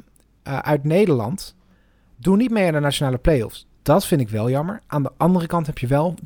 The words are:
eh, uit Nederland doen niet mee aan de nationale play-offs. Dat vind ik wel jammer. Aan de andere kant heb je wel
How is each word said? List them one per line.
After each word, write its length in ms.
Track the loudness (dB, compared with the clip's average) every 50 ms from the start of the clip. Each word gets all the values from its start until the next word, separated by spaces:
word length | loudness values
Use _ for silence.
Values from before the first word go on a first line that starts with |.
| -12 _ _ _ _ _ _ _ -12
eh, 140 | -10 -8 -6
uit 260 | -2 -2 -2 0 0
Nederland 720 | 2 2 2 4 2 2 0 -2 -4 -6 -8 -10 -14 -20 _ _ _ _ _ _ _ _ _ _ _ _ -4
doen 200 | 0 2 2 4
niet 140 | 2 2
mee 160 | 0 0 0 2
aan 60 | 2
de 60 | 0
nationale 380 | 0 0 -2 -2 -2 -2 -2 0
play-offs. 500 | 2 2 2 2 0 -4 -8 -14 -20 _ _ _
Dat 240 | 0 2 2 2 2
vind 160 | 2 0 0
ik 80 | 0 0
wel 200 | -2 -2 -2 0
jammer. 320 | -2 -2 -2 -6 -8 -10 -10 -6
Aan 160 | -4 -2 -2
de 80 | -4 -2 0
andere 300 | 2 2 2 2 0 0
kant 180 | -2 -2 -2
heb 120 | -4 -6 -6
je 100 | -2 0
wel 280 | 0 0 0 0 -2 -6 -8